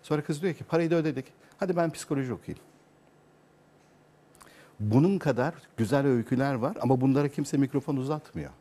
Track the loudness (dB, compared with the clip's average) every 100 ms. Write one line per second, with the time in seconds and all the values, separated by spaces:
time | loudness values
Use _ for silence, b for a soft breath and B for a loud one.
0 | 0 -2 -2 -2 -2 -4 -2 0 2 2
1 | 0 -4 -10 -18 b b -2 0 0 -2
2 | -4 -4 -2 -6 -8 -14 -16 -20 _ _
3 | _ _ _ _ _ _ _ _ _ _
4 | _ _ _ _ B B B B 2 4
5 | 4 2 0 0 -2 -4 -18 -4 0 2
6 | 4 2 2 0 0 -2 -4 -2 2 2
7 | 4 2 0 -2 -2 0 0 -2 -4 -4
8 | -4 -6 -8 -12 -12 -14